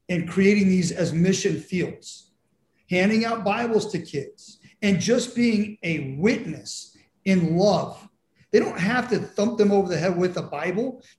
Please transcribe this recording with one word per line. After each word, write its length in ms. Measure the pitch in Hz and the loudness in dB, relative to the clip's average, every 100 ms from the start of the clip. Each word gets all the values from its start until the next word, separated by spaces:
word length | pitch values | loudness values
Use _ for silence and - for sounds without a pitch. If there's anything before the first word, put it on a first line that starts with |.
| - | -6
and 180 | 175 170 | -4 -2
creating 380 | 175 196 208 190 | 2 4 6 4
these 240 | 185 170 | 2 0
as 220 | - 160 | -2 -2
mission 460 | 156 180 190 196 147 | 2 2 2 0 -4
fields, 720 | - 180 147 - - - _ _ _ _ _ _ _ | -4 -4 -4 -6 -18 -20 _ _ _ _ _ _ _
handing 360 | 180 196 220 226 | 2 2 2 0
out 180 | 226 | -2
Bibles 480 | 196 214 240 220 - | -2 -2 0 0 0
to 80 | 175 | -6
kids, 600 | - 143 - - - - - _ | -6 -8 -10 -14 -20 -20 -20 _
and 180 | 208 190 | 0 2
just 360 | 165 254 - - | 2 0 0 0
being 420 | 240 208 208 - | 2 2 -2 -6
a 320 | 175 156 135 135 | -6 -4 -6 -2
witness 800 | 196 269 - - - - - _ _ _ - | 0 0 -4 -10 -12 -16 -18 _ _ _ 0
in 320 | 190 165 170 | 2 2 4
love." 500 | 208 170 - - - _ _ _ _ | 4 2 -2 -10 -20 _ _ _ _
They 80 | 214 | 2
don't 200 | 415 - | 2 -2
have 300 | 180 247 240 | -2 -2 -2
to 80 | 196 | -4
thump 400 | - - 208 233 | -4 -4 -2 0
them 120 | 208 | 2
over 160 | 202 180 | 2 2
the 120 | 165 | -2
head 180 | 180 175 | -2 0
with 180 | 180 180 | -2 -4
a 40 | |
Bible 640 | 143 143 170 185 262 247 - | -8 -6 -4 -4 -6 -8 -18